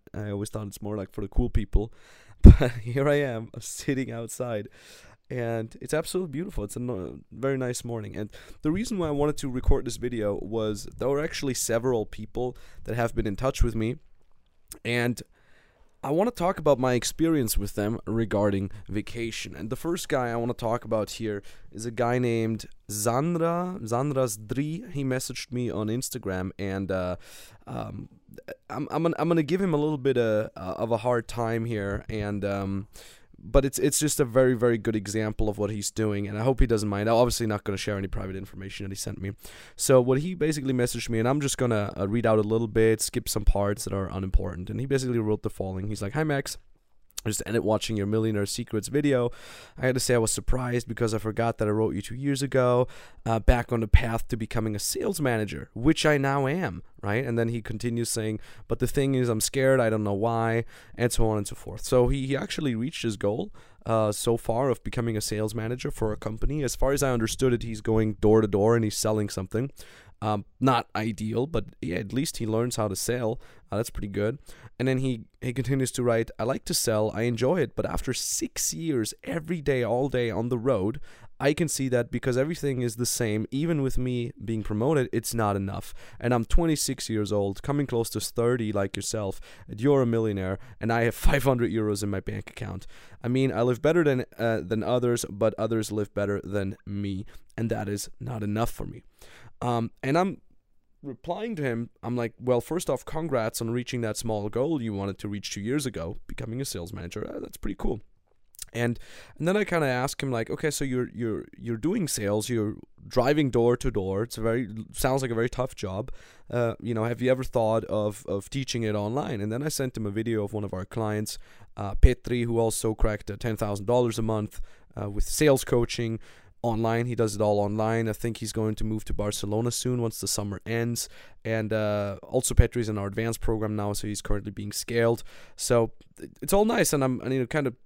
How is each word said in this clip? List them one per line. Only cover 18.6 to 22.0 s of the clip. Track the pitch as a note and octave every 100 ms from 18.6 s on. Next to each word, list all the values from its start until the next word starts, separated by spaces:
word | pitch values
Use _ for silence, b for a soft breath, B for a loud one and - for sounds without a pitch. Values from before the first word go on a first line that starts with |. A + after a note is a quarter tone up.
| F#2+ G#2+ -
vacation. | G#2 G2+ A#2+ A#2 - - -
And | A2
the |
first | B2+ E3 E3+ -
guy | C#3 A#2+
I | A#2
wanna | A#2
talk | A#2 A#2 A#2+
about | - A2 G2+
here | - A2 G2+ B B B
is | - A2+
a |
guy | A2+